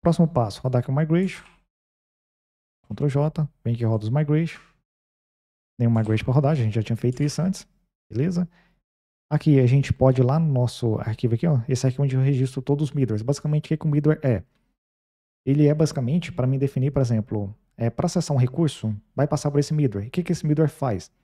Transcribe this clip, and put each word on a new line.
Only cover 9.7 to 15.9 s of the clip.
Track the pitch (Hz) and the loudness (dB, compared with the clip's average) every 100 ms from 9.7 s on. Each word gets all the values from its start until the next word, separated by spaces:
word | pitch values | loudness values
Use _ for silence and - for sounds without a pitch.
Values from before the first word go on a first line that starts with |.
| 139 135 | 4 2
pode | - 131 127 | 4 4 4
ir | |
lá | 123 151 | 2 2
no | 165 | 0
nosso | 131 123 - 120 107 | 0 -2 -2 -2 -2
arquivo | 113 110 120 113 | -4 -4 -2 0
aqui, | 175 | 2
ó. | 139 113 | 0 0
Esse | 127 135 | -2 -2
aqui | 127 | 0
é | |
onde | 143 131 | -2 0
eu | |
registro | 135 135 131 135 | 0 0 -2 -4
todos | 127 143 156 | -4 -2 -2
os | 147 | -2
middlewares. | 120 107 | -2 -2
Basicamente, | 117 135 151 151 - | -2 -4 -2 -2 -2
o | |
que | 160 | -4
que | 156 | 0
o | |
middleware | 147 147 151 135 | 2 2 2 0
é? | 104 - _ _ _ _ _ _ _ _ _ - | 0 -4 _ _ _ _ _ _ _ _ _ -2
Ele | 143 147 | 4 4
é | |
basicamente | 151 156 | 4 0